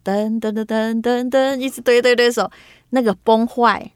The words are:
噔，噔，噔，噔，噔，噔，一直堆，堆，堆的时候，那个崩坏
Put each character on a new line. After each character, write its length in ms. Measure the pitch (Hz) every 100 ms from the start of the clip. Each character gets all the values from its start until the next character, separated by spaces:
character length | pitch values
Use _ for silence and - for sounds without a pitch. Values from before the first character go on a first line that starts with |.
噔， 340 | 190 202 220 226
噔， 100 | 214
噔， 140 | 214 220
噔， 360 | 220 220 226
噔， 280 | 240 247 254
噔， 280 | 269 269 269
一 120 | 262
直 100 | 247
堆， 220 | 247 240
堆， 120 | 247
堆 120 | 240 240
的 60 |
时 80 | 226
候， 100 | 190 - - _ _
那 120 | 254
个 120 | 226 185
崩 240 | - 220 233
坏 420 | - 233 - -